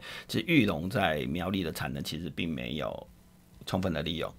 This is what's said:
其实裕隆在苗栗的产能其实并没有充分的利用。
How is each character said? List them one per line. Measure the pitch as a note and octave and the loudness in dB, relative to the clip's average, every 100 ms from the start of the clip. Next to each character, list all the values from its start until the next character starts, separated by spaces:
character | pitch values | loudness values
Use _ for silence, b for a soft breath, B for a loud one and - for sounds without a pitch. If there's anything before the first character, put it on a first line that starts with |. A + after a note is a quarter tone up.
| B B - | B B -4
其 | A2+ | -2
实 | - | 4
裕 | D#3+ G2+ | 6 6
隆 | D#2+ F2+ | 4 0
在 | G#2+ F2+ D#2 B1+ | 2 2 2 0
苗 | D#2+ F2 | -2 0
栗 | G2+ | 0
的 | D#2+ | 0
产 | - D#2 | -2 -4
能 | C#2 | -4
其 | - D#2 | -4 -4
实 | E2+ | -6
并 | C#2+ F2+ | -4 -4
没 | C#2+ A#1+ D2 | -2 -4 -2
有 | A1+ - - - - - - - - | -2 -4 -10 -18 -20 -20 -20 -14 -2
充 | G2 | 0
分 | F#2 | 2
的 | D#2 | 0
利 | D#2+ E2 | 0 -2
用。 | D#2+ | -4